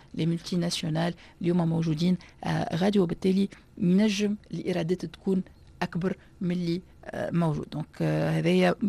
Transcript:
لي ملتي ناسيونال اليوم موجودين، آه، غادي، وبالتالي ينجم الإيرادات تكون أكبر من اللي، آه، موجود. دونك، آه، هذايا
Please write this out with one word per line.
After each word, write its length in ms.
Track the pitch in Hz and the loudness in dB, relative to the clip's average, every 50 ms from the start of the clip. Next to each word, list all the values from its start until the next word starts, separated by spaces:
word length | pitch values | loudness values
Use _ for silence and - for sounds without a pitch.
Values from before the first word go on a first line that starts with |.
| - - - | -8 -10 -4
لي 120 | - 160 | -2 0
ملتي 300 | 165 170 170 - - 190 | 0 0 -2 -4 -4 -2
ناسيونال 580 | 175 170 175 - - - 160 156 160 170 175 185 - - - - - | -2 -2 -2 -2 -4 -4 -2 -2 0 -2 -2 -4 -6 -12 -20 -10 -4
اليوم 260 | - 170 175 180 165 165 | -2 0 2 2 2 2
موجودين، 480 | 165 165 165 165 156 151 170 180 180 170 - - - - - | 0 0 0 0 0 2 2 2 2 0 -2 -10 -14 -8 -4
آه، 320 | - 160 156 - - - | -2 -2 -2 -2 -2 -2
غادي، 220 | 160 185 208 202 202 | 0 0 2 4 2
وبالتالي 500 | 180 165 - - - 190 185 196 196 - - - - - - - | 2 2 0 -2 0 2 2 2 2 0 -4 -10 -20 -16 -6 -2
ينجم 580 | 202 175 180 196 214 220 196 196 208 202 208 208 - - | 2 4 4 4 4 2 2 0 0 -2 -2 -4 -8 -10
الإيرادات 540 | - 170 - - 180 - 165 160 180 180 - | -10 -6 -4 -2 -2 -2 0 -2 -2 -2 -4
تكون 380 | 165 - - - 196 190 190 185 - - - - - - - | -8 -10 -6 -2 0 0 0 -2 -4 -10 -20 -20 -14 -8 -6
أكبر 340 | 180 - - 175 175 190 180 - - - - - | -6 -4 -4 -2 -2 -2 -4 -6 -12 -18 -10 -6
من 120 | 196 175 | -4 -2
اللي، 300 | 175 180 175 170 170 180 - - - - - | -2 0 0 -2 -2 -2 -4 -10 -20 -20 -16
آه، 260 | - - - - - | -10 -6 -6 -4 -2
موجود. 360 | - 170 170 160 147 151 - - | 0 2 2 2 0 -2 -6 -8
دونك، 140 | - 143 160 - - - | -8 -8 -8 -8 -6 -4
آه، 360 | 165 156 156 156 156 156 156 160 | -2 0 0 0 0 0 0 0
هذايا 360 | 156 170 185 185 180 180 175 - - | 2 2 4 4 4 4 2 2 -2